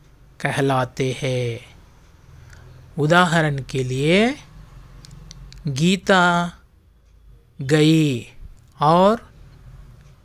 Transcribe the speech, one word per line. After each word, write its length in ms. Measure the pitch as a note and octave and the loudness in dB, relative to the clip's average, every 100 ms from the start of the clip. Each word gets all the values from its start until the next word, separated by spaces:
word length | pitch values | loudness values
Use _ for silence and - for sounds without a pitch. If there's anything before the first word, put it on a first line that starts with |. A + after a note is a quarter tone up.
| _ _ - - | _ _ -20 -10
कहलाते 760 | C#3+ C3+ C#3 C3 B2+ - C3 - | -6 -2 0 0 -4 -4 -6 -4
हैं। 380 | C3+ B2+ A#2+ A2+ - - - - _ _ - - - - - - - - | -6 -4 -6 -10 -16 -20 -20 -20 _ _ -20 -20 -20 -20 -20 -20 -14 -4
उदाहरण 640 | D3 F3 F3 E3 D#3 C#3 | 2 2 2 0 -2 -4
के 220 | B2+ C3+ | -6 -6
लिए, 520 | B2+ C3 D3 F#3 A#3 D4 - - - - - - - - - - - - D3 | -6 -4 0 2 0 -4 -14 -20 -20 -20 -20 -20 -20 -20 -20 -20 -20 -12 -8
गीता 840 | C3 E3+ F#3+ - F#3+ F3 F3 F3 - _ _ _ _ _ _ - - _ - | -2 0 0 2 2 2 0 -4 -10 _ _ _ _ _ _ -20 -20 _ -12
गई 720 | C3+ D#3 D3+ D#3+ D3+ A#2+ - - - - - - | 0 2 4 4 2 -2 -10 -20 -20 -20 -20 -2
और 500 | D3 E3+ G3 A#3 - - - - - - - - - - | 2 4 4 0 -6 -20 -20 -20 -20 -20 -20 -20 -20 -20